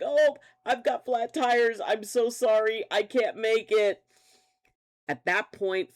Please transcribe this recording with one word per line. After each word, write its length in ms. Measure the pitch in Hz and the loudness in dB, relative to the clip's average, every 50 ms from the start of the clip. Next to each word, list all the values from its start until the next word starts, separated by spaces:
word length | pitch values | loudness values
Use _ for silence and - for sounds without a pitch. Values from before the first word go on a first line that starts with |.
| 170 | -4
Oh, 340 | 269 285 294 302 294 285 - - _ _ _ _ | 0 2 4 4 4 2 0 -18 _ _ _ _
I've 180 | 220 262 240 - | -4 -4 -2 0
got 220 | - 254 - _ | -2 -2 -2 _
flat 280 | - 247 233 226 240 - | -4 -2 -2 -2 -4 -4
tires. 480 | 320 254 240 240 240 240 233 233 202 - | -2 0 2 2 2 2 0 0 -4 -4
I'm 180 | - 208 226 208 | -4 -4 -4 -4
so 260 | - - 247 233 233 | -4 -2 0 0 0
sorry. 560 | 233 - 262 233 214 220 220 220 220 220 - - | -2 -2 0 2 2 2 2 0 -2 -4 -6 -4
I 120 | - 208 214 | -2 -4 -4
can't 340 | 208 - 254 220 208 - | 0 0 0 0 0 -2
make 340 | 202 220 220 226 226 220 - | -4 -2 0 0 0 0 2
it. 320 | 214 214 208 202 190 - _ _ _ _ _ _ _ _ _ _ _ _ _ _ _ _ _ _ _ _ _ | 2 4 4 2 0 -2 _ _ _ _ _ _ _ _ _ _ _ _ _ _ _ _ _ _ _ _ _
At 180 | - 147 127 _ | -8 -8 -6 _
that 260 | - 180 202 214 - | -2 -2 -2 -2 -4
point 440 | - - 202 190 185 190 185 - _ | -8 -4 -4 -2 -2 -2 -4 -4 _